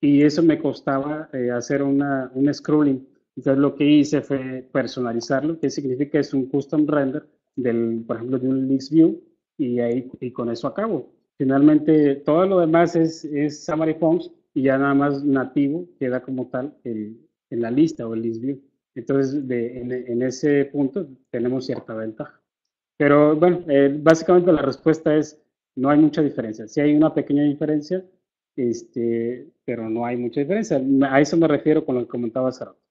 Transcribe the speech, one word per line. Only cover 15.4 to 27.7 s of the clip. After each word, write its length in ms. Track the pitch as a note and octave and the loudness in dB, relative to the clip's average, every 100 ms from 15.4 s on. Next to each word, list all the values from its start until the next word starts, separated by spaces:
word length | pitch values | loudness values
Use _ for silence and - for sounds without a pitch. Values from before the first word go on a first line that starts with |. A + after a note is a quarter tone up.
| C3 D3+ C#3 D#3 F3+ _ | 0 -2 -2 -2 -8 _
queda 240 | C3 B2 | -4 -4
como 260 | B2 C3 B2 | -6 -8 -6
tal 260 | B2+ C3+ - | -6 -8 -10
el, 380 | C3 A2 G#2+ A2+ _ _ _ | -10 -8 -8 -12 _ _ _
en 120 | A#2+ | -6
la 80 | A#2 | -2
lista 380 | B2+ D#3+ - A#2 | 2 2 2 -8
o 60 | |
el 80 | A2+ | -6
list 180 | A2+ A2+ | -6 -6
view. 200 | B2+ C3+ _ _ _ | -6 -8 _ _ _
Entonces, 520 | - A2+ C#3 C3+ C#3+ C3 | -18 -2 0 0 -2 -4
de, 320 | B2 A#2 B2+ | -4 -4 -8
en, 140 | B2 | -8
en 300 | B2+ B2 A#2+ | -8 -6 -4
ese 420 | C3 B2+ D3+ C#3+ | -4 -2 0 2
punto 420 | C#3 C#3+ C3+ G3+ D#3 - _ | 0 -2 -4 -4 -10 -14 _
tenemos 360 | B2 A#2+ B2+ B2+ | -4 -2 -4 -6
cierta 280 | - - | -10 -8
ventaja. 460 | A2 A2+ A2 D3 _ _ _ _ _ _ _ | -10 -10 -10 -14 _ _ _ _ _ _ _
Pero, 400 | D3 C#3+ D3 D3+ | 4 6 6 4
bueno, 240 | F3 F3 E3+ | 4 2 2
eh, 260 | C#3 C#3 D3 | 4 4 4
básicamente 560 | D3+ D#3+ - F3+ F3+ | 4 4 6 4 6
la 100 | D#3 | 2
respuesta 520 | C3+ B2 - D#3 - | 2 0 0 0 2
es, 260 | D3+ D3 - _ _ _ - | 0 0 -8 _ _ _ -4
no 120 | C3 | 2
hay 100 | D3 | 4
mucha 220 | D3+ D3 | 4 4
diferencia. 460 | D3 - A2 G#2+ A2 | -2 -2 -8 -8 -8
Sí 140 | - | 0
hay 160 | D3 D3+ | 2 4
una 180 | D#3 | 4
pequeña 300 | D3+ C#3 C#3+ | 2 0 2
diferencia, 600 | D3 C#3+ D3+ | 2 0 -2